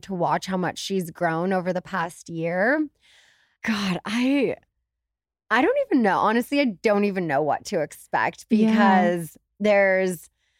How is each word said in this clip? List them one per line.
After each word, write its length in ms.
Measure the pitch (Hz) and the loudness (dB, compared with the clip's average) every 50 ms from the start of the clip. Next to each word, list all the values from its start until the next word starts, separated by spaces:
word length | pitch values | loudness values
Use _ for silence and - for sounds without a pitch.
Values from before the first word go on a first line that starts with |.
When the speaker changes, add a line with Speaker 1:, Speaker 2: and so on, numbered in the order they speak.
| - | -8
Speaker 1:
to 60 | - 196 | -8 -6
watch 320 | 175 170 165 151 - - | -4 -2 -2 -2 -4 -4
how 100 | 185 190 | -4 -4
much 220 | 185 180 151 - - | -4 -4 -4 -6 -8
she's 320 | - - 196 190 175 170 | -8 -6 -4 -4 -4 -6
grown 400 | - - 175 165 160 165 175 190 | -6 -4 -2 -2 -2 -2 -2 -2
over 220 | 190 185 170 185 175 | -2 -2 -2 -4 -6
the 80 | 180 | -6
past 480 | - - - 185 165 175 - - - - | -8 -8 -6 -6 -6 -8 -10 -16 -18 -12
year. 580 | 165 165 160 165 175 185 196 240 285 320 311 277 - _ _ _ _ _ _ _ _ _ _ _ _ _ - | -10 -6 -6 -4 -2 0 0 0 0 0 -2 -6 -10 _ _ _ _ _ _ _ _ _ _ _ _ _ -6
God, 340 | 226 220 202 202 190 175 175 - | -6 -4 -4 -4 -4 -4 -6 -6
I, 500 | 196 208 240 247 262 277 285 247 165 - - _ _ _ _ _ _ _ _ _ _ _ _ _ _ _ _ _ - | -4 -2 -2 0 0 2 0 0 -2 -4 -6 _ _ _ _ _ _ _ _ _ _ _ _ _ _ _ _ _ -2
I 100 | 220 233 | 0 2
don't 160 | 285 427 523 571 539 | 2 2 2 0 0
even 160 | - 392 262 226 | 0 2 2 4
know. 160 | 196 170 - | 2 2 2
Honestly, 420 | - 202 220 240 247 - 285 285 | 2 2 2 0 0 0 0 0
I 160 | 285 240 185 - - 220 | 0 0 -2 -2 0 0
don't 140 | 208 202 208 | 2 2 0
even 240 | 208 185 190 175 | 0 -2 -2 -2
know 140 | 160 139 139 | 0 0 0
what 240 | 156 143 123 - - | 0 0 -2 -4 -4
to 160 | - 208 170 | -4 -4 -4
expect 640 | 147 143 - - - _ - 135 110 170 - - - _ | -4 -4 -8 -14 -10 _ -2 -2 0 -2 -4 -8 -2 _
Speaker 2:
Yeah. 160 | 240 214 220 220 | 2 2 4 4
Speaker 1:
because 680 | 220 208 202 196 190 185 180 175 180 175 170 156 - - _ _ _ - | 4 4 4 6 6 4 4 2 0 -2 -6 -10 -14 -20 _ _ _ -2
there's 680 | 202 208 202 202 196 190 190 185 190 185 180 - - - _ _ _ _ _ | 0 2 4 4 4 4 2 2 0 -2 -4 -6 -12 -20 _ _ _ _ _